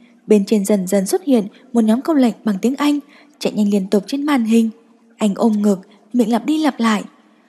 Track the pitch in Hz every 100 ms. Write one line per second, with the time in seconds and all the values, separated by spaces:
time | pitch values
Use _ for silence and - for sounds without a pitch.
0 | _ _ - 214 196 220 196 208 180 202
1 | 190 370 - 247 196 - _ 233 220 226
2 | 285 311 254 196 220 196 226 277 294 294
3 | - - _ _ - - 208 202 190 208
4 | 190 277 294 277 220 226 226 - _ _
5 | _ _ 220 185 233 214 208 190 - -
6 | _ 247 214 233 247 311 311 - 226 208
7 | - _ _ _